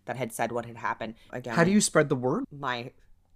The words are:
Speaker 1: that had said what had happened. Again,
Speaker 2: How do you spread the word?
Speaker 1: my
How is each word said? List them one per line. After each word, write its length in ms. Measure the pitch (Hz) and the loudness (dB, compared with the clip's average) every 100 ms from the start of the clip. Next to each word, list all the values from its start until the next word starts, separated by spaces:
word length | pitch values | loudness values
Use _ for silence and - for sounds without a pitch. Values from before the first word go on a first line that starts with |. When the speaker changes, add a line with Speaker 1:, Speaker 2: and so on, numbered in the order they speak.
| - | -6
Speaker 1:
that 100 | 123 | -6
had 160 | 117 | -6
said 200 | - 117 | -2 -2
what 140 | 117 117 | -4 -6
had 100 | 117 | -6
happened. 380 | 110 117 110 113 - | -4 -4 -8 -12 -12
Again, 240 | 123 123 | -10 -2
Speaker 2:
How 100 | 117 | 2
do 60 | 170 | 6
you 100 | 208 | 6
spread 280 | - 160 147 | 4 4 4
the 80 | 135 | 2
word? 280 | 127 202 285 | 0 0 -4
Speaker 1:
my 400 | 143 139 120 127 - - - _ | -6 -4 -4 -6 -14 -20 -20 _